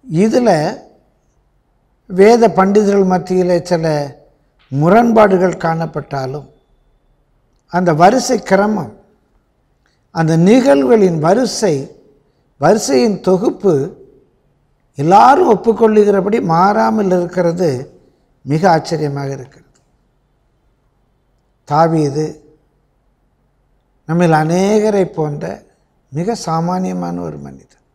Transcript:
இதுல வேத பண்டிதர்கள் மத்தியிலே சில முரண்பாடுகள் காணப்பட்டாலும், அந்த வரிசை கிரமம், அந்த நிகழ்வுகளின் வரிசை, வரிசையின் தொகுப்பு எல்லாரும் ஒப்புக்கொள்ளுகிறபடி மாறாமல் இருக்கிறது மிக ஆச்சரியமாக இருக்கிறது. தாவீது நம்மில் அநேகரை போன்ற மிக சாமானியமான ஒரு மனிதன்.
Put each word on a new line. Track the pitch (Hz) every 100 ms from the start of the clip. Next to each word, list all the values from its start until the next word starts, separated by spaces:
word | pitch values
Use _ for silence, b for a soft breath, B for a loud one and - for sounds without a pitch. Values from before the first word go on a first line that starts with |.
| -
இதுல | 156 220 254 240 165 156 240 - _ _ _ _ _ _ _ _ _ _ _ _
வேத | 185 202 233 226
பண்டிதர்கள் | 170 190 202 202 202 185
மத்தியிலே | 185 - 180 180 175
சில | 175 170 160 151 143 131 _ _ _ _ _
முரண்பாடுகள் | 135 160 214 233 226 208 185 185 180
காணப்பட்டாலும், | 170 165 165 156 139 139 131 143 135 _ _ _ _ _ _ _ _ _ _ _ _
அந்த | 175 180
வரிசை | 151 180 254 - 233
கிரமம், | - 190 208 214 113 - _ _ _ _ _ _ _ _ _ _ _ -
அந்த | 160 160
நிகழ்வுகளின் | 180 254 262 277 262 226 190 165
வரிசை, | 156 208 254 - 208 143 139 - _ _ _ _ _ _
வரிசையின் | 143 208 220 269 240 180
தொகுப்பு | - 180 240 - 202 147 156 - - _ _ _ _ _ _ _ _ -
எல்லாரும் | 151 196 247 285 359
ஒப்புக்கொள்ளுகிறபடி | 196 233 214 226 214 202 196 185 214 180
மாறாமல் | 165 190 214 226 220 196
இருக்கிறது | 180 175 180 170 170 175 127 139 - _ _ _ _ 131
மிக | 151 185
ஆச்சரியமாக | 165 160 160 151 139 139
இருக்கிறது. | 135 131 - _ _ _ _ _ _ _ _ _ _ _ _ _ _ _ _ _ _ _ _ _
தாவீது | 147 165 160 147 143 156 - _ _ _ _ _ _ _ _ _ _ _ _ _ _ _ _ -
நம்மில் | 170 175 156
அநேகரை | 156 175 196 214 214 202 180
போன்ற | - 151 147 160 196 _ _ _ _ _
மிக | 139 180 294
சாமானியமான | - 160 170 185 185 180 - -
ஒரு | 85 76
மனிதன். | 71 67 _ _ _